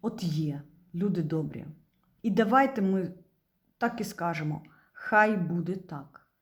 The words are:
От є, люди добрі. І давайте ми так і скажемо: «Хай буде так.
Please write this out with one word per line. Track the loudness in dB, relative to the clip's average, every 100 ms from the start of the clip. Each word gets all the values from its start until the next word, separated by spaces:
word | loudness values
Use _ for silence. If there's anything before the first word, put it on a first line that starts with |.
От | -8 -4
є, | -2 -2 -2 -4 -10 -20 _
люди | -4 -2 0
добрі. | -2 -2 -4 -8 -12 -16 _ _ _ _
І | 0
давайте | 2 4 6 4 2
ми | 2 2 0 -8 -20 _ _ _ _ -4
так | -2 -2
і |
скажемо: | -8 -4 -4 -2 -4 -6 -10 -20 _
«Хай | -14 2 4 4 4
буде | 0 -2 -4 -6
так. | -8 -12 -14 -20 _ _